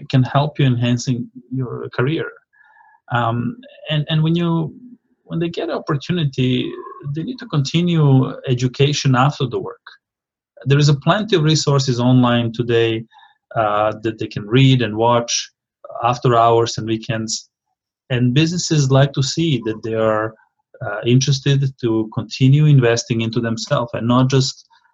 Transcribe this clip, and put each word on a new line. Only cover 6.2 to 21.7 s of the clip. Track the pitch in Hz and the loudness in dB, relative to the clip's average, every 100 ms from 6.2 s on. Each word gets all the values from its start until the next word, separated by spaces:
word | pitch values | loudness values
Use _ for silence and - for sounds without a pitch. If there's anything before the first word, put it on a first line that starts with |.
| 147 135 127 127 117 - - - 143 | -2 -2 -2 0 -4 -10 -16 -16 -10
they | 147 | -8
need | 190 262 | -8 -10
to | - | -6
continue | 151 135 170 175 165 143 131 120 107 139 | -4 0 0 0 2 4 4 2 -6 -6
education | 120 127 - 139 147 139 123 | -2 -2 0 0 0 0 2
after | 139 147 120 | 2 0 -6
the | 104 | -6
work. | 92 - - - _ _ _ _ _ - | -8 -14 -20 -20 _ _ _ _ _ -10
There | 131 143 | 0 2
is | 147 | 4
a | |
plenty | 143 160 196 208 180 | 2 2 0 2 0
of | |
resources | 151 156 - 139 131 120 | 2 0 2 0 0 0
online | 123 127 123 120 117 | 4 4 4 2 -2
today, | 113 117 117 117 113 113 _ _ _ _ 120 | -4 0 2 2 -2 -8 _ _ _ _ -2
uh, | 107 104 107 110 | -2 0 0 -2
that | 113 110 | -6 -6
they | 107 | -8
can | 104 104 | -8 0
read | 123 135 131 | 4 4 4
and | 110 107 | 0 0
watch | 117 120 117 - - _ _ _ - - | 2 2 0 -6 -8 _ _ _ -18 -6
after | 120 123 127 117 | -4 0 2 4
hours | 117 117 117 - | 4 4 2 -4
and | 110 | -4
weekends. | 110 110 113 110 - - _ _ _ _ _ - | -6 -4 -6 -6 -10 -12 _ _ _ _ _ -6
And | 123 123 | 0 2
businesses | 127 160 175 - 156 131 | 2 0 -2 0 0 4
like | 135 139 | 4 2
to | - | 0
see | 135 - 165 123 | -4 -2 -2 -2
that | 110 110 | -2 -6
they | 110 | -4
are, | 110 110 107 110 - _ _ _ - | 0 0 0 -2 -8 _ _ _ -2
uh, | 110 104 | -2 0
interested | 117 127 131 135 143 139 139 | 2 2 4 0 2 0 0